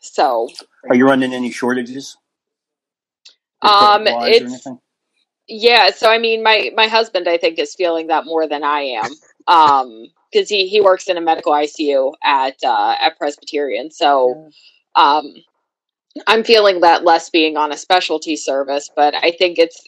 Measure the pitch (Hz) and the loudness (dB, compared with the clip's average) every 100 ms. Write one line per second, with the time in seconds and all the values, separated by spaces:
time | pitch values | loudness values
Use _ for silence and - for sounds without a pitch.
0 | - - 151 117 127 - - _ - 127 | -14 -2 0 0 -4 -10 -20 _ -2 2
1 | 135 135 131 127 123 113 120 127 120 135 | 4 2 0 -4 -8 -6 -4 -4 -6 -12
2 | 135 - _ _ _ _ _ _ _ _ | -16 -20 _ _ _ _ _ _ _ _
3 | _ _ _ _ _ _ 208 202 208 208 | _ _ _ _ _ _ 2 6 6 4
4 | 214 - - 226 247 254 269 247 _ _ | 2 -2 2 2 2 -12 -14 -18 _ _
5 | _ _ _ _ _ 220 233 240 185 - | _ _ _ _ _ 0 2 4 2 2
6 | 220 226 226 226 220 214 - 220 220 226 | 0 2 0 -2 0 0 -2 -2 0 0
7 | 226 185 175 170 170 165 147 - 180 165 | -2 -2 -2 0 -2 -4 -8 -4 -2 -2
8 | 160 156 147 165 156 147 147 147 139 117 | -2 -2 -2 -4 -4 -4 -4 -4 -4 -6
9 | 117 - _ _ - 170 151 139 127 113 | -8 -10 _ _ 2 4 6 4 0 -10
10 | 117 _ _ 214 190 202 185 214 196 185 | -20 _ _ -2 -2 -2 -2 2 2 2
11 | - 175 165 165 170 147 151 - 147 135 | -2 -4 -2 -2 0 -2 -2 -4 -2 0
12 | 135 - - 139 135 - 139 113 107 - | -2 -4 -2 0 -2 -4 -2 0 0 0
13 | 156 - 147 - - 151 139 107 143 - | -2 -4 -8 -8 -10 -6 -4 -6 -8 -4
14 | 151 139 127 127 156 _ _ _ _ - | 0 2 2 -2 -14 _ _ _ _ 2
15 | 151 151 143 85 _ _ _ _ _ _ | 2 2 -2 -18 _ _ _ _ _ _
16 | _ - - 226 226 220 208 180 170 165 | _ -12 -2 0 2 4 4 4 4 4
17 | 170 165 - 165 156 151 151 147 - 185 | 4 2 0 0 0 0 -4 -4 -2 -2
18 | - 156 165 151 - 135 139 143 - - | 0 -6 -6 -8 -4 -4 -2 -6 -6 0
19 | 147 160 170 - 180 170 165 - | 0 0 -4 0 -2 2 0 -2